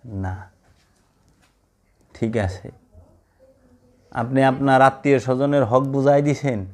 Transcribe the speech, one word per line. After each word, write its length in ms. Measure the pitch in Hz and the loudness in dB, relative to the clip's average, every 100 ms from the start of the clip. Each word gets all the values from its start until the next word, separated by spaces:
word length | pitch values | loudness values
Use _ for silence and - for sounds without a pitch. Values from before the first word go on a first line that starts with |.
| 123 | -12
না। 440 | 98 92 92 92 _ _ _ _ _ _ _ _ _ _ _ _ _ _ _ _ | -10 -8 -10 -16 _ _ _ _ _ _ _ _ _ _ _ _ _ _ _ _
ঠিক 220 | - 113 113 | -6 -4 -2
আছে। 340 | 95 95 - - _ - _ _ _ _ _ _ _ _ _ _ _ | -4 -6 -16 -20 _ -20 _ _ _ _ _ _ _ _ _ _ _
আপনি 340 | 127 120 131 | -8 -4 2
আপনার 380 | 135 131 139 131 | 2 2 2 4
আত্মীয় 360 | 135 - 143 135 | 4 2 0 0
স্বজনের 460 | 127 127 139 143 | 0 -2 0 0
হক 180 | 117 123 | 2 0
বুঝাই 400 | 139 139 135 143 | 0 0 2 2
দিছেন? 440 | 147 139 143 110 95 | 0 -2 -4 -6 -8